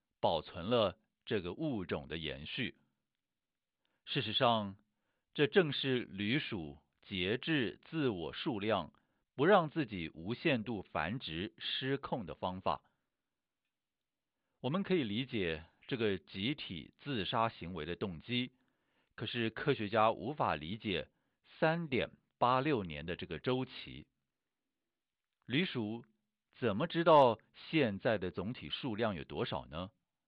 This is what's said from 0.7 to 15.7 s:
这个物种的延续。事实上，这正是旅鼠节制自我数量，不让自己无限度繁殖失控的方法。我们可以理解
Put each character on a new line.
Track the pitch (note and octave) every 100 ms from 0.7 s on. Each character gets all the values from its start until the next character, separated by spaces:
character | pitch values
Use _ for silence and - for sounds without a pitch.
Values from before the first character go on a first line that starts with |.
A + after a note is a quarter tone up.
| A#2+ G2+ - _ _ -
这 | A2
个 | F2
物 | - D#3+ A#2
种 | F2 F2 C2+
的 | D#2+
延 | D#2 C2+ D2+
续。 | - G#2+ - _ _ _ _ _ _ _ _ _ _ _ _
事 | - D3
实 | G#2+
上， | G2+ C3 A2+ G2+ F#2+ _ _ _ _ _
这 | - C#3+
正 | G3+ D#3
是 | - C#3 B2+
旅 | - F#2+ G#2 C#3
鼠 | - G#2+ D2+ C#2+ _ _
节 | - F#2+ F#2 B2+
制 | E3 D3+ G#2 -
自 | - D#3+ C3+
我 | F#2 D#2
数 | - E3 G#2+
量， | G#2+ G2+ D2+ _ _ _ _
不 | - D#3
让 | G#3 D#3
自 | E3 C3
己 | F#2+ D#2+
无 | - E2+
限 | B2 E3 B2
度 | A2 G#2
繁 | - F2 D#2+ B2+
殖 | - D#2+ G#2 -
失 | - - C3 C3+
控 | - C#3+ E2
的 |
方 | - F#2 F#2
法。 | F#2+ D2 _ _ _ _ _ _ _ _ _ _ _ _ _ _ _ _ _ _
我 | B2
们 | F3+
可 | F#3+
以 | F#3
理 | A#2 G#2 C3
解 | A#2 E2+ D#2 D#2+